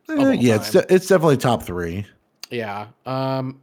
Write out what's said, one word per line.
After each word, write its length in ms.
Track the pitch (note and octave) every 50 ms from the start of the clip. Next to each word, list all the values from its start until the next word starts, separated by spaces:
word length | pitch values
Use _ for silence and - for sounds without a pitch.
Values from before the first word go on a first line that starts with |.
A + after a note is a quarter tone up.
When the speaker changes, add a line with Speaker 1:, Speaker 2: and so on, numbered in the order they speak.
| _ -
Speaker 1:
of 100 | D#4 D4
Speaker 2:
Eh, 20 | C4+
Speaker 1:
all 100 | C4+ C4
Speaker 2:
yeah, 220 | F#3 A#2 B2 A2
it's 160 | G#2+ - -
Speaker 1:
time. 120 | - F#3 - -
Speaker 2:
de-, 60 | F3+
it's 120 | F#3 F3+ -
definitely 300 | F#3+ F#3 D#3 E3 C#3+ B2
top 260 | - C3+ A#2 - -
three. 420 | - F2+ F2+ F2 E2 E2+ G2 G2+ - _ _ _ _ _ _ - _
Speaker 1:
Yeah. 360 | B2+ A#2+ A2 G#2 G2+ G2+ G#2 G#2+ _ _ _
Um, 540 | B2 C3 C3 C3+ C3 C3 C3 C3 C3 C3 C3+